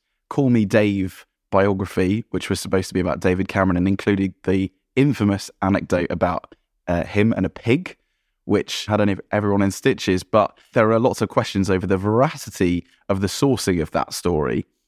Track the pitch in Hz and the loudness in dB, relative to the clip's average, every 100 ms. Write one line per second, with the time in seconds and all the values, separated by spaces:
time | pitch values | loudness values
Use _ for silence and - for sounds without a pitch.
0 | _ _ _ - 135 120 104 110 107 98 | _ _ _ 0 2 2 4 2 2 0
1 | 95 - - _ _ 98 98 98 98 - | -4 -8 -20 _ _ 2 2 0 -2 -2
2 | 92 107 - 92 - 95 - 95 92 95 | 0 0 -4 -8 -4 -6 -2 -2 -2 -2
3 | 87 69 95 92 95 101 95 87 92 95 | -2 0 0 0 0 0 2 2 2 0
4 | - 98 98 - - 98 95 - _ - | 0 0 0 -4 -2 0 -2 -8 _ 0
5 | 143 120 104 98 - - 95 98 - 90 | 2 2 0 0 -4 -4 0 0 0 -2
6 | 85 85 87 87 - - _ _ - 87 | -2 -2 -2 -2 -8 -20 _ _ -4 -2
7 | - 101 110 107 90 - - 135 185 - | -2 0 0 0 -2 -4 0 0 0 -16
8 | _ _ _ _ - 98 - - - 104 | _ _ _ _ -2 -2 0 -8 -2 0
9 | 101 95 - 104 104 101 98 - 139 - | 0 -2 -4 -2 0 0 0 0 -2 0
10 | - 92 - 110 101 - _ 123 110 113 | 0 -2 0 0 0 -4 _ 0 2 2
11 | 120 120 107 - 113 101 95 92 90 95 | 0 -2 -2 -2 -2 -2 0 0 0 0
12 | 101 110 143 151 - - 90 87 - _ | 0 2 0 -2 -14 -2 0 0 -6 _
13 | _ 98 95 - 139 123 - 90 76 85 | _ -2 -2 0 0 0 0 0 0 -4
14 | - - 87 82 67 60 - _ | -4 -4 -2 0 0 -2 -6 _